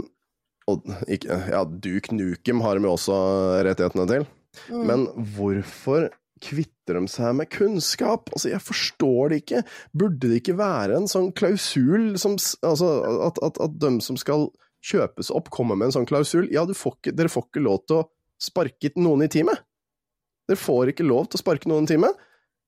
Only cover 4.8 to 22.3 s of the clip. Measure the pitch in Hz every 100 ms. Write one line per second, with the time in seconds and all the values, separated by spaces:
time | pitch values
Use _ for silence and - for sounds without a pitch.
4.8 | 160 120 127 120 107 101 101 98 98 -
5.8 | - 147 151 - _ _ - 143 156 _
6.8 | - 87 95 - 117 131 160 - 208 196
7.8 | - - 240 226 - - 135 196 - -
8.8 | - - 143 123 147 151 - 240 - -
9.8 | - 147 208 143 127 117 117 180 208 151
10.8 | 101 135 202 190 185 - 180 202 - -
11.8 | 127 202 220 190 202 202 - - 160 151
12.8 | 175 135 101 113 165 - 151 - 160 160
13.8 | 151 120 - 127 - 151 147 - _ _
14.8 | - 202 113 - - 151 - - 120 98
15.8 | 120 135 120 147 147 170 - 143 175 190
16.8 | - - - - 165 - - - 131 98
17.8 | - 160 160 _ _ _ - - 147 -
18.8 | 147 - 175 143 151 214 330 415 - _
19.8 | _ _ _ _ _ _ - - - 123
20.8 | 127 - 165 123 185 - - 151 - 156
21.8 | 156 160 226 403 _